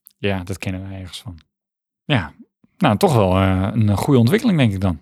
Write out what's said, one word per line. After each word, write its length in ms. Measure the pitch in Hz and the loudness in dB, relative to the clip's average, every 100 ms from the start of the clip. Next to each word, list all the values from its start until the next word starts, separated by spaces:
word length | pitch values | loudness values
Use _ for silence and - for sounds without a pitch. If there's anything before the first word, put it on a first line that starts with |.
| _ _ | _ _
Ja, 240 | 101 95 | -4 -4
dat 140 | 92 92 | -6 -10
kennen 300 | 98 92 95 | -8 -10 -12
we 60 | |
ergens 240 | 95 90 - | -14 -14 -16
van. 180 | 104 82 _ _ _ _ _ _ | -16 -18 _ _ _ _ _ _
Ja, 280 | - 131 80 - - _ _ - | -4 -2 -4 -12 -20 _ _ -2
nou, 180 | 147 202 | 2 2
toch 180 | 190 | 2
wel, 220 | 123 92 92 | 4 4 4
eh, 320 | 95 92 98 | 2 0 -2
een 240 | 120 104 98 | 0 0 0
goede 240 | - 131 | 2 2
ontwikkeling, 380 | 113 208 247 165 | 4 2 0 0
denk 140 | 117 | 0
ik 80 | 98 | 0
dan. 200 | 95 82 | -2 -4